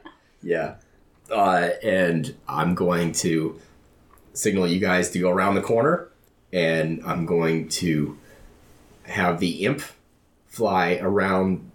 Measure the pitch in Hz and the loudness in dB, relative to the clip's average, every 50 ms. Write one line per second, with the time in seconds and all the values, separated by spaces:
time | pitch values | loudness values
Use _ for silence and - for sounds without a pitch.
0 | - - - _ _ _ _ _ - 85 85 80 78 76 - - - _ _ _ | -14 -20 -20 _ _ _ _ _ -4 -2 -2 -2 -2 -4 -8 -12 -20 _ _ _
1 | _ _ _ _ _ - 113 107 101 95 92 87 87 87 87 - - 110 92 95 | _ _ _ _ _ -4 0 2 4 4 4 2 2 0 -2 -2 0 0 2 2
2 | 92 87 85 80 71 67 - - - - 69 73 80 85 90 90 95 87 87 85 | 2 2 2 0 -2 -4 -10 -12 -12 -8 -4 -2 0 0 0 2 2 2 2 2
3 | 87 82 80 - - 90 80 80 78 78 - - - - - - _ _ _ _ | 0 -2 -2 -2 -2 0 0 0 -2 -4 -8 -10 -18 -20 -20 -20 _ _ _ _
4 | _ _ - - _ - - - - 110 95 98 92 87 85 92 101 92 90 90 | _ _ -20 -20 _ -16 -10 -4 -2 0 0 2 0 0 0 0 2 2 2 2
5 | 90 - - 90 90 90 90 95 95 101 98 98 - - 117 113 120 151 175 175 | 0 0 -2 0 0 2 2 2 2 2 2 0 0 0 2 2 4 2 2 0
6 | - - _ _ _ _ _ _ _ _ - 90 170 80 82 82 78 80 80 78 | -2 -10 _ _ _ _ _ _ _ _ -2 0 0 2 2 0 0 -2 -2 -6
7 | - 87 80 87 82 82 87 85 82 82 82 82 78 - - - 90 87 78 76 | -6 -6 -4 -4 -2 0 0 2 2 2 0 0 -2 -4 -6 -4 -2 0 0 0
8 | 73 - - - - - - - - - - - - - - - - - - - | 0 -2 -6 -12 -20 -20 -20 -20 -20 -20 -20 -20 -20 -20 -20 -20 -20 -20 -20 -20
9 | - - - - 92 90 85 82 98 87 82 82 92 117 147 147 - - - - | -16 -8 -4 0 0 0 2 0 0 -2 -2 0 -2 -2 -2 -2 -6 -12 -16 -20
10 | _ _ _ _ _ _ _ _ _ _ - - 90 - 95 92 87 87 90 - | _ _ _ _ _ _ _ _ _ _ -6 -2 -2 0 2 2 2 2 0 0
11 | 92 92 101 101 95 98 95 95 92 95 92 87 - - - | 0 0 0 2 2 2 2 2 2 0 0 -2 -6 -12 -12